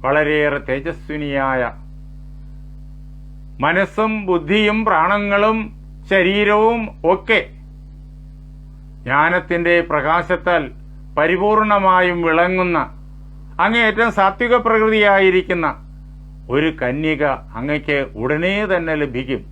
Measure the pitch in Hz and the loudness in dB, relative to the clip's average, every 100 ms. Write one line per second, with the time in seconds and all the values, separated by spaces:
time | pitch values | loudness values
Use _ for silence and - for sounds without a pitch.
0 | 127 147 151 151 147 139 139 135 143 147 | 2 2 4 2 2 0 -2 -4 -4 -8
1 | - 151 147 139 135 131 120 - - - | -8 -6 -4 -2 0 0 -2 -6 -16 -16
2 | - - - - - - - - - - | -16 -16 -16 -16 -16 -16 -16 -16 -16 -16
3 | - - - - - - 143 175 190 - | -16 -16 -16 -16 -16 -2 2 2 2 0
4 | 220 220 196 175 151 208 208 214 220 175 | 0 0 0 0 2 2 4 2 2 4
5 | 165 202 202 202 208 226 214 - - - | 4 2 2 2 4 2 -4 -12 -16 -16
6 | - 196 180 202 208 208 220 233 220 - | 0 2 4 4 4 4 4 2 -4 -4
7 | 165 190 - 220 - - - - - - | 0 0 2 0 0 -14 -18 -18 -18 -18
8 | - - - - - - - - - - | -18 -18 -18 -18 -18 -18 -18 -18 -18 -14
9 | - 139 160 180 175 170 170 175 170 135 | 0 2 4 2 0 0 4 2 4 0
10 | 131 170 170 175 180 170 135 - - - | 2 0 0 -2 2 0 0 -10 -16 -18
11 | - - 156 180 208 214 214 202 190 185 | -6 0 2 2 4 4 4 4 6 4
12 | 180 175 165 160 180 185 180 165 131 - | 4 2 2 4 4 2 0 0 -2 -8
13 | - - - - - - 185 233 226 214 | -18 -18 -18 -18 -18 0 2 4 2 2
14 | 233 208 196 190 240 247 226 226 220 220 | 0 4 2 2 2 2 4 2 4 4
15 | 208 196 190 185 185 180 156 135 - - | 4 6 6 4 0 -2 -2 -6 -14 -18
16 | - - - - - 131 160 156 123 135 | -18 -18 -18 -18 -4 0 0 0 -4 -2
17 | 156 151 147 131 - 110 135 147 147 143 | -2 0 0 -2 -6 -8 -4 -4 0 -2
18 | 135 107 123 151 175 202 214 185 165 156 | -2 -4 -2 0 0 0 0 -2 -2 -2
19 | 143 123 131 135 - | -2 -4 -4 -6 -6